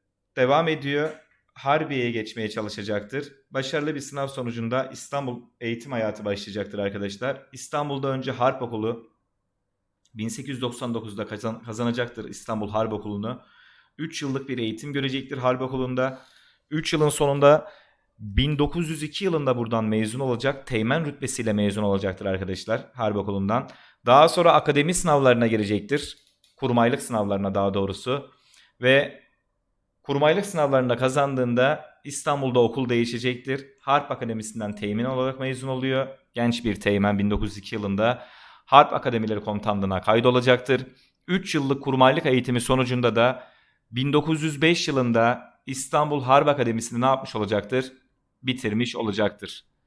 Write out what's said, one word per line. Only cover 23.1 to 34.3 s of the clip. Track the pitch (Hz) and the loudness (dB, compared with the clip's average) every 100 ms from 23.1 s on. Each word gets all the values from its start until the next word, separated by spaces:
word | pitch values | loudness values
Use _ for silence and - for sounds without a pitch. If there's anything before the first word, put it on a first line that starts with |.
| 101 | -2
Okulu'ndan. | 101 98 98 120 135 - - _ 120 | -2 -2 0 0 -2 -14 -20 _ 6
Daha | 135 165 | 8 8
sonra | 180 165 | 6 6
akademi | 147 - 139 156 | 6 4 2 2
sınavlarına | 180 170 143 131 117 117 | 0 2 4 6 6 4
girecektir. | 110 104 104 104 147 - - _ _ _ - | 2 0 -2 -2 -4 -6 -14 _ _ _ -4
Kurmaylık | 127 120 117 139 | 0 4 4 2
sınavlarına | - 113 101 98 98 | -2 -2 0 0 0
daha | 98 98 | 0 0
doğrusu. | 98 98 95 123 139 139 _ _ - _ - | 2 -2 -4 -4 -4 -6 _ _ -20 _ -2
Ve | 123 135 151 - _ _ _ _ _ _ _ _ | 4 4 2 -6 _ _ _ _ _ _ _ _
kurmaylık | - 139 151 185 196 | -4 2 4 4 0
sınavlarında | 165 143 135 123 117 | 0 2 2 2 0
kazandığında | 127 143 139 131 120 120 135 151 - _ | 0 2 0 0 0 2 2 0 -6 _
İstanbul'da | 143 139 156 143 131 120 | -14 -8 -2 -2 2 4
okul | 117 135 131 | 4 2 0
değişecektir. | 120 117 120 123 123 131 135 - _ | 0 0 -2 -4 -4 -6 -8 -8 _
Harp | 135 143 - | 0 0 0
Akademisi'nden | 127 117 | -8 -6